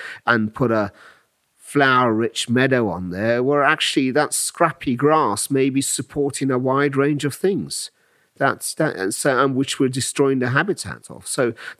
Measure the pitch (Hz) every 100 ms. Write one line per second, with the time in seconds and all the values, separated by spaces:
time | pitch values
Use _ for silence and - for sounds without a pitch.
0 | - - - 117 107 - 120 110 101 -
1 | - _ _ _ _ _ - 143 135 127
2 | 123 110 117 - - 120 135 127 107 85
3 | 90 90 113 120 131 147 139 156 - 151
4 | 131 143 147 - - - 165 - 143 120
5 | 143 156 123 98 - 135 139 135 135 -
6 | 127 143 139 - 135 127 131 135 143 135
7 | 143 147 147 - 190 170 71 - - _
8 | _ _ _ - 139 - - - 156 -
9 | 95 - 147 127 139 131 135 - 131 127
10 | - - 139 135 123 139 202 151 92 58
11 | - - - - 117 113 -